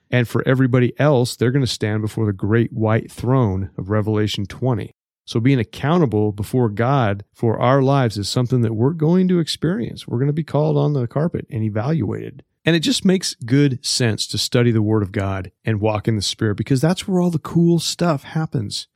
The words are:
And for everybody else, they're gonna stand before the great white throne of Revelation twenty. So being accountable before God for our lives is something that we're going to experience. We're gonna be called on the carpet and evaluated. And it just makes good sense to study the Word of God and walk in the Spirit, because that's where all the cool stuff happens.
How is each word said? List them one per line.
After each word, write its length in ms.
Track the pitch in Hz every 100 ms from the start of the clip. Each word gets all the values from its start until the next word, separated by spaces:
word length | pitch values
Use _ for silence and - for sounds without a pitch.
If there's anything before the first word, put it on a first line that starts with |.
| _
And 180 | 123 117
for 180 | 120 -
everybody 460 | 131 131 127 131 -
else, 380 | 143 131 120
they're 160 | - 117
gonna 160 | 139 120
stand 360 | - 110 107
before 240 | 107 - 107
the 60 |
great 400 | 98 101 117 113
white 380 | 120 107 113 -
throne 600 | - 113 131 110 95 98 -
of 140 | 92
Revelation 560 | 107 107 104 104 - 98
twenty. 460 | - 127 113 - - _ _ -
So 120 | 120
being 180 | 120 135
accountable 720 | 107 - 135 180 135 107 107
before 380 | 104 101 127 117
God 560 | 104 117 139 110 101 -
for 240 | _ 117 -
our 240 | 123 139
lives 340 | 131 139 120 104
is 120 | 98
something 320 | 127 123 127
that 160 | 110 107
we're 160 | 131
going 340 | 170 151 185 185
to 140 | 175
experience. 640 | 151 - 151 214 214 - -
We're 140 | 120
gonna 120 | 143
be 120 | 147
called 320 | 151 143 156 147
on 160 | 147
the 160 | 143 120
carpet 400 | 147 170 - -
and 140 | 110
evaluated. 800 | 110 104 131 160 104 110 110 - _ _
And 120 | 156 170
it 40 |
just 240 | 214 247
makes 300 | 196 185 - -
good 400 | 117 139 143 120
sense 440 | - - 120 104 -
to 100 | 107
study 320 | - 123 120
the 120 | 110
Word 200 | 104 110
of 80 | 95
God 400 | 98 98 95 95 -
and 160 | - 107
walk 260 | 107 107 -
in 80 |
the 80 | 107
Spirit, 340 | - - 113 98
because 240 | 110 135
that's 280 | 156 185 -
where 120 | 180
all 100 | 175
the 80 | 165
cool 400 | - 170 170 170
stuff 420 | - - 175 143
happens. 640 | - 160 156 139 101 - -